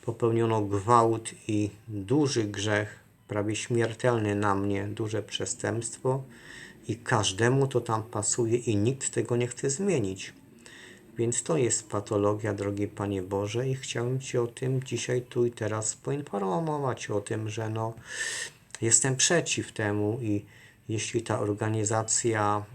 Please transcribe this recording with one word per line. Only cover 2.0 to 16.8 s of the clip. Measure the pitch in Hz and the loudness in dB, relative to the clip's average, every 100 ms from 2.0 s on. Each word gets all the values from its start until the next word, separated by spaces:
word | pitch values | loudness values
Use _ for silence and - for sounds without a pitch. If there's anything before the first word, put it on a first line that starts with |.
| 95 139 143 123 | 0 2 2 2
grzech, | 104 101 104 104 104 - - _ - | -2 -2 0 2 0 -8 -20 _ -6
prawie | 104 104 107 | -2 -2 -4
śmiertelny | - 117 117 113 127 117 104 | 0 2 0 2 2 2 2
na | 101 104 | 2 2
mnie, | 98 101 98 98 | 2 0 0 -2
duże | 101 110 107 | -4 -4 -4
przestępstwo | - - - - 107 107 117 - 131 135 135 - - - - - - | -4 -6 -6 -2 -2 -2 -4 -4 -2 -2 -4 -16 -18 -18 -18 -16 -8
i | 107 | -6
każdemu | - 113 104 95 117 135 135 | 0 2 2 2 4 4 4
to | 127 | 0
tam | 113 113 | 0 -2
pasuje | 110 110 104 - 117 117 | -2 -4 -2 0 2 2
i | - 104 | 2 2
nikt | 107 135 - | 2 0 -2
tego | - 104 120 | -2 0 0
nie | 120 | 0
chce | - 139 | -2 -4
zmienić. | 135 202 160 98 95 - - - - - - - - - - | 0 2 2 0 -4 -10 -16 -20 -20 -20 -20 -20 -20 -16 -2
Więc | 117 120 | 0 0
to | - 160 | 0 2
jest | 117 107 - | 2 0 -2
patologia, | 107 104 107 101 104 107 | -4 0 2 4 2 -2
drogi | 104 101 101 101 | -2 -2 -2 -4
Panie | - 101 98 | -2 -2 -2
Boże, | 90 101 101 110 135 | -2 -2 0 -2 -2
i | |
chciałem | 131 - 123 120 131 | -2 -4 -2 -2 -2
Cię | 131 127 | -2 0
o | 120 | 0
tym | - 131 131 | -2 -2 -2
dzisiaj | 131 120 - 123 | -2 -6 -2 -2
tu | 120 123 120 | -2 0 0
i | |
teraz | 120 107 107 107 | 0 -2 -2 -4
poinformować | - - 139 139 202 190 175 160 151 | -6 -6 -6 -4 -4 0 0 0 -2